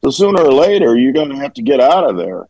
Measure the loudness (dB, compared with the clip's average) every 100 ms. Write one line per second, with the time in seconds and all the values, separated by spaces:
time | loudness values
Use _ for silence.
0 | -4 0 0 2 2 4 2 2 2 2
1 | 0 0 -4 -6 -10 -8 -2 2 2 2
2 | 0 -2 -6 -8